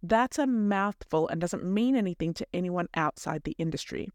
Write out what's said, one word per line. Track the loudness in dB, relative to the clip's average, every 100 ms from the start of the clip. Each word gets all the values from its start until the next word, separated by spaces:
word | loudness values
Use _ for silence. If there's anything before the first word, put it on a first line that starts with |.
That's | 2 2 2 2
a | 2
mouthful | 4 2 2 0 -2 -2 0 2
and | 0
doesn't | -2 -2
mean | -2 2 2 2
anything | 0 -2 -4
to | -4 -4
anyone | -4 -2 -2 -2 0
outside | 0 -2 -6 -6
the | -6 -4
industry. | -4 -4 -6 -8 -8